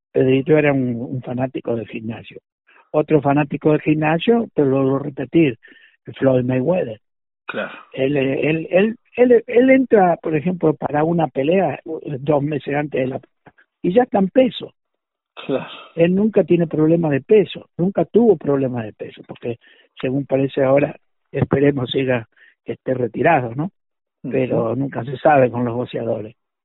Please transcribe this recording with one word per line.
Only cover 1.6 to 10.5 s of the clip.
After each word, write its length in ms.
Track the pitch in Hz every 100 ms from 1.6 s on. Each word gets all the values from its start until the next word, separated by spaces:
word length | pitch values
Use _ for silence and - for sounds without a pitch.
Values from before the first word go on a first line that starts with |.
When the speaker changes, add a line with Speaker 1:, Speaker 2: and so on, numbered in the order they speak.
| - 117
Speaker 1:
del 100 | 107
gimnasio. 540 | 120 113 113 - - _ _ _ _ _
Otro 320 | 151 151 156
fanático 480 | 139 139 147 147 156
del 100 | 151
gimnasio, 640 | - 156 151 165 196 233 214
te 120 | -
lo 180 | 139 135
vuelvo 140 | 135 135
a 60 |
repetir, 520 | 143 135 135 165 156 113 _ - _ _ - 117
Floyd 260 | 135 127
Mayweather. 560 | 123 127 131 180 139 107 _ _ _ _ -
Speaker 2:
Claro. 260 | - 98 - -
Speaker 1:
Él, 240 | - 135 143
él, 500 | 135 135 156 160 160
él, 260 | 175 220 220 _
él, 300 | - 247 233 -
él 240 | 226 262
entra, 460 | 262 262 220 185 165
por 180 | -
ejemplo, 400 | 156 165